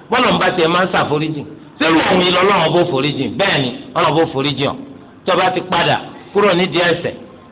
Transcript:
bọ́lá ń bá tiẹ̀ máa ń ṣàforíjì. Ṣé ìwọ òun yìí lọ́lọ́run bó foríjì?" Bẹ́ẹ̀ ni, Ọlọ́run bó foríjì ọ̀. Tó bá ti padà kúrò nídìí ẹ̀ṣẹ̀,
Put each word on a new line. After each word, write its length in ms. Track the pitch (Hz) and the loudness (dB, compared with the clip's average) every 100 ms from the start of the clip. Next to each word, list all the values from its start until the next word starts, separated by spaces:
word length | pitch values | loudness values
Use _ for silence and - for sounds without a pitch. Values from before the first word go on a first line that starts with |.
| - | -4
bọ́lá 220 | 240 240 | 0 2
ń 80 | 175 | 2
bá 80 | 185 | 0
tiẹ̀ 180 | 180 160 | 2 2
máa 160 | 175 185 | 2 0
ń 20 | |
ṣàforíjì. 540 | 165 143 151 156 151 - - - | 0 0 -2 -2 -6 -10 -16 -20
Ṣé 120 | - 311 | -4 2
ìwọ 140 | 160 | 2
òun 200 | - 185 | 2 2
yìí 100 | 180 | 2
lọ́lọ́run 400 | 180 196 190 156 | 2 2 2 2
bó 80 | 175 170 | 2 2
foríjì?" 400 | 131 147 135 120 | 0 -2 -2 -4
Bẹ́ẹ̀ 340 | 101 196 156 | -2 0 0
ni, 80 | 127 117 - | -2 -6 -8
Ọlọ́run 200 | 160 165 151 | -2 0 2
bó 80 | 165 | 0
foríjì 400 | 139 143 131 139 | 0 -2 -2 -2
ọ̀. 100 | - - - - - | -4 -12 -18 -20 -10
Tó 140 | - 180 | -2 0
bá 140 | 180 | 2
ti 120 | 180 | -2
padà 360 | - 175 156 127 - - - | -2 0 0 0 -4 -16 -4
kúrò 200 | 196 208 | 2 2
nídìí 280 | 175 156 156 | 2 0 0
ẹ̀ṣẹ̀, 320 | 175 160 123 - - - - | 0 0 -4 -10 -16 -20 -20